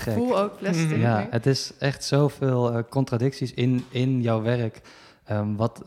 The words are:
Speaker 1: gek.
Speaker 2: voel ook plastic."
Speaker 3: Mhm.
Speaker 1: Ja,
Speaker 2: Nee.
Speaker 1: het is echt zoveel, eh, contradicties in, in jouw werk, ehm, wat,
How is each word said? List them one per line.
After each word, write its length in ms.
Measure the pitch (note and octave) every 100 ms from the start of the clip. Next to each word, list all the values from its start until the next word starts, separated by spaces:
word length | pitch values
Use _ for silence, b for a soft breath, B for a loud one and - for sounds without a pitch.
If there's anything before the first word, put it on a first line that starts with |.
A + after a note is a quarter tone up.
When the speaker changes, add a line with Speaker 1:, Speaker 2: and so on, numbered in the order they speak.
Speaker 1:
gek. 100 | -
Speaker 2:
voel 240 | A2 B3 F#3+
ook 180 | G#3 -
plastic." 320 | G3 E3 D#3+
Speaker 3:
Mhm. 100 | B2+
Speaker 1:
Ja, 180 | A#2 G#2+
Speaker 2:
Nee. 100 | -
Speaker 1:
het 160 | A#2 C3+
is 260 | C3+ - -
echt 240 | C#3+ -
zoveel, 680 | - C#3+ D3 - C3+ B2+ A#2+
eh, 100 | A#2 A2
contradicties 640 | C#3 C3 A#2 C3+ - B2
in, 320 | - B2 B2+ -
in 320 | B2 C3 B2+
jouw 200 | A#2 A2
werk, 400 | A2 B2 A2+ - B B B B -
ehm, 300 | G#2+ G#2 G#2
wat, 260 | A2+ -